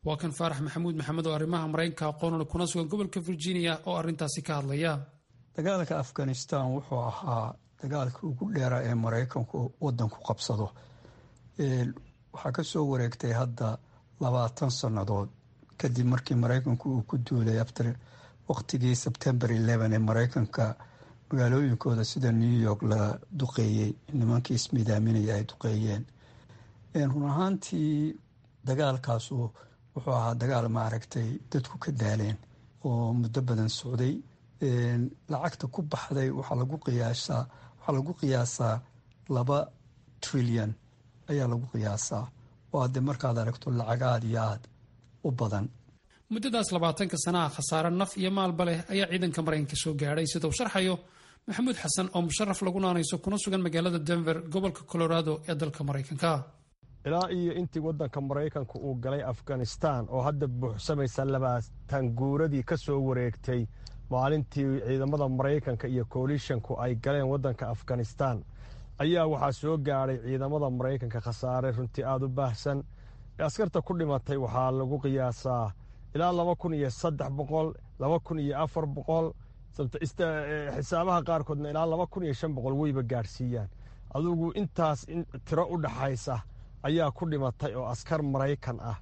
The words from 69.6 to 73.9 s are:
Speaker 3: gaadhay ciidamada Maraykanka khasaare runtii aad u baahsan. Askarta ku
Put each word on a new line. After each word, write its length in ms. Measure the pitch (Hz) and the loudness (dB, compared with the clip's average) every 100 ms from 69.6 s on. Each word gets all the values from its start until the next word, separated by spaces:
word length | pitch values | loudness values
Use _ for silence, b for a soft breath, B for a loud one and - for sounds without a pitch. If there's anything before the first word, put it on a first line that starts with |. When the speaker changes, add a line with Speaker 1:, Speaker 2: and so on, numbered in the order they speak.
| 151 160 | 0 0
Speaker 3:
gaadhay 400 | 143 139 135 131 | 2 2 0 -2
ciidamada 460 | 117 131 135 147 143 | -2 -2 0 0 0
Maraykanka 500 | 127 123 135 120 113 | 0 0 0 -2 -4
khasaare 500 | 117 117 127 127 131 | -4 -4 -2 0 0
runtii 320 | 117 123 - 131 | -2 -4 -4 -2
aad 180 | 135 | 0
u 60 | 135 | 0
baahsan. 540 | 127 135 113 143 139 139 B B B B - | 0 -2 -2 -2 -2 -4 B B B B -4
Askarta 420 | 156 - 208 185 | -4 0 0 0
ku 120 | - | 0